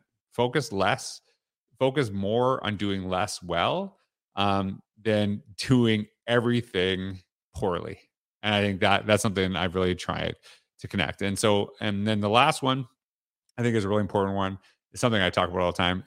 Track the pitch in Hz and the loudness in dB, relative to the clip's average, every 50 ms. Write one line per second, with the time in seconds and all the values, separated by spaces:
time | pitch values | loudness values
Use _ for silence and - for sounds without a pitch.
0 | _ _ _ _ _ _ _ - 120 123 - 156 127 - 104 98 92 98 131 - | _ _ _ _ _ _ _ -2 -2 0 0 -2 -2 -2 -2 0 2 2 0 0
1 | - - - - _ _ _ _ _ _ _ _ _ _ _ - 131 135 131 151 | -4 -10 -14 -16 _ _ _ _ _ _ _ _ _ _ _ -2 -2 0 0 0
2 | 135 107 98 98 98 98 110 120 123 127 131 - - 104 101 87 104 101 98 95 | -2 -2 -2 -4 -2 -2 0 2 2 2 0 0 -2 -4 -4 -2 -2 -2 -2 -2
3 | 92 92 92 90 98 104 - - - 87 85 85 92 117 147 175 196 196 - _ | -4 -4 -2 -2 -2 -2 -4 -8 -8 -4 -2 0 0 0 0 -2 -6 -8 -12 _
4 | _ _ _ _ _ _ - - 101 101 98 98 95 95 95 - - _ _ 110 | _ _ _ _ _ _ -4 -2 0 2 2 0 0 -2 -6 -10 -14 _ _ _
5 | 104 110 107 104 104 101 104 104 - - 101 - - - 135 123 120 113 110 104 | -2 0 0 2 2 0 -2 -4 -8 -12 -12 -8 -2 2 2 4 4 4 2 0
6 | 104 - _ _ - - 120 123 113 120 120 120 117 - - 95 90 95 95 90 | -2 -6 _ _ -4 0 2 2 2 2 0 0 -2 -2 -2 0 0 0 0 -2
7 | 95 95 95 92 - _ _ _ _ _ - - 110 98 87 87 - 76 - - | -4 -6 -10 -12 -16 _ _ _ _ _ -10 -4 -2 -2 -2 -2 -6 -8 -12 -16
8 | _ _ _ _ _ _ _ _ - 107 107 104 101 101 98 87 107 98 98 98 | _ _ _ _ _ _ _ _ -2 0 2 2 2 2 0 2 2 4 4 4
9 | 104 110 107 104 - 113 92 95 95 92 95 80 90 92 82 92 92 90 90 87 | 4 4 2 4 4 2 0 0 0 0 0 -2 -2 -2 0 0 0 0 0 -2
10 | - - 80 80 80 82 - - _ - - _ _ _ _ - - - - 98 | -4 -4 -4 -4 -4 -6 -8 -10 _ -20 -20 _ _ _ _ -18 -14 -6 -2 -2
11 | 80 - - - 101 98 98 - - 110 104 101 104 - - - 107 110 104 98 | -2 -2 -2 -4 -4 -4 -2 0 2 2 4 2 0 -2 -6 -6 -6 -4 -4 -2
12 | 101 110 110 104 104 101 107 120 135 156 156 - 139 131 131 135 127 - _ _ | -2 -2 -2 0 0 2 4 4 4 4 2 0 0 -2 -2 -2 -4 -10 _ _
13 | _ _ _ _ _ _ _ _ _ _ _ - 120 120 113 113 98 98 104 107 | _ _ _ _ _ _ _ _ _ _ _ -2 0 0 0 0 0 0 0 0
14 | 104 95 - 104 98 98 98 98 95 95 98 98 _ _ _ _ _ _ - 107 | 0 0 0 0 0 0 0 -2 -2 -2 -4 -8 _ _ _ _ _ _ -8 -2
15 | - 123 113 104 92 90 - 104 92 87 87 92 90 87 85 - 90 87 92 92 | 0 0 2 2 2 2 2 0 0 0 0 0 0 0 0 0 0 0 0 -2
16 | - | -4